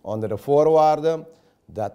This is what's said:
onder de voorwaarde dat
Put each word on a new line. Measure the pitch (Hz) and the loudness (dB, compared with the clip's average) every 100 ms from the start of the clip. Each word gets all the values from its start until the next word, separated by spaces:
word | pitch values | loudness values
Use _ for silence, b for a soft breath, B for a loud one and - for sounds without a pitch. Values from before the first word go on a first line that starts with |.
onder | - 110 110 | -10 -8 -6
de | 104 | -8
voorwaarde | - 143 156 160 156 151 156 160 160 b b b _ | 0 2 4 4 4 2 -2 -6 -10 b b b _
dat | 80 104 | -10 -10